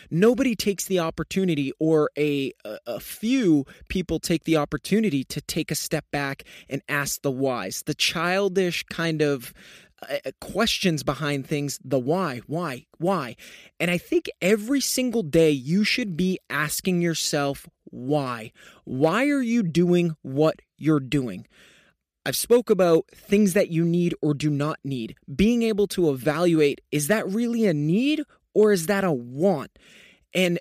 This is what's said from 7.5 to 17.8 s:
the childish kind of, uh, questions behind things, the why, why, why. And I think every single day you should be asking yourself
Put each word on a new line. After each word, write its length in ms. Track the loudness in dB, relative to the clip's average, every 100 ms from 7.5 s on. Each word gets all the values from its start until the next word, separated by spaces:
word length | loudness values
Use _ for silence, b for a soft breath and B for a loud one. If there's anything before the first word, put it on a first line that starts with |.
| -2 -6 -8 -6
the 80 |
childish 920 | -2 -2 0 0 0 0 2 0 -2 -8
kind 320 | -4 -2 0
of, 320 | 0 0 -6 -20 B B B -20 -8
uh, 220 | -8 -8 -12
questions 640 | -8 0 0 2 0 0
behind 420 | -2 -4 -2 -4 -4
things, 340 | -4 -4 -6
the 160 | -2 -2
why, 420 | 0 0 -2 -6 -6
why, 380 | -6 -6 -8 -14 -6
why. 380 | -2 -2 -2 -10 B B B -4
And 120 | -2
I 80 | -2
think 320 | 0 -2 -2 -4
every 400 | 0 0 0 -2
single 400 | 0 -2 0 -2
day 300 | 2 4 4
you 320 | 4 0 0
should 340 | 2 0 -4 -2
be 220 | -2 -2 -4
asking 520 | -4 -2 -2 -2 0
yourself 680 | 0 -2 -2 -2 -2 -4 -10 _